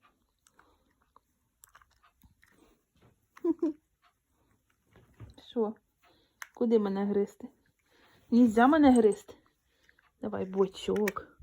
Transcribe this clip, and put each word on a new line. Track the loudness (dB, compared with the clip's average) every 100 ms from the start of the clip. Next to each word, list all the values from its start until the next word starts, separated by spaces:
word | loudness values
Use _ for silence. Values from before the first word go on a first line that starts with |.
| _ _ _ _ _ _ _ _ _ _ _ _ _ _ _ _ _ _ _ _ _ _ _ _ _ _ _ _ _ _ _ _ _ _
<laughs> | -6 -4 -6 -8 _ _ _ _ _ _ _ _ _ _ _ _ _ _ -20 -20 -14
Що? | -6 -6 -8 _ _ _ _ _ _ -20
Куди | -8 -2 0
мене | 0 -4
гризти? | -4 -4 -4 -8 -20 _ _ _ _ _ _ _ _
Нельзя | 2 4 4 4
мене | 4 6
гризти. | 6 4 0 -8 -20 _ _ _ _ _ _ _ _
Давай | -12 -10
бочок. | -8 -4 -4 -4 -6 -4 -4 -6 -16 _